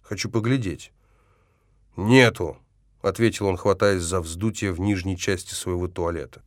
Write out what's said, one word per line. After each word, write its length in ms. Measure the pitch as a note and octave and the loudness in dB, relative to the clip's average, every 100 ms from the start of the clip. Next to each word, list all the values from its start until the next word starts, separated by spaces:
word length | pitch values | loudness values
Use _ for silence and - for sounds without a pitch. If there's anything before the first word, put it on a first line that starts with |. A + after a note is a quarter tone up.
Хочу 300 | _ G2 A2+ | _ -8 -2
поглядеть". 640 | A#2 A2 C3 G#2 D#2 - _ _ _ _ _ _ _ _ _ _ - | -2 0 0 -2 -8 -12 _ _ _ _ _ _ _ _ _ _ -6
"Нету", 600 | G2 C3 A#2+ - E2+ - _ _ _ _ | 6 8 8 4 -8 -8 _ _ _ _
ответил 440 | G2 F#2+ A2+ F#2 G2+ | -4 2 0 0 -2
он, 100 | F2+ | 0
хватаясь 460 | G2+ F#2+ G#2 F#2+ | 0 2 4 2
за 180 | E2+ F#2 | 0 -4
вздутие 520 | E2 E2+ A2 A2 G2+ | -4 -4 -4 -2 -4
в 80 | F2 | -2
нижней 360 | G2 G2 F#2 F#2 | 0 0 -2 -4
части 380 | - F#2 - | -2 -4 -4
своего 340 | - - F2+ F2+ | -10 -4 -4 -4
туалета. 540 | F2 E2+ E2+ C2 - | -4 -4 -4 -8 -16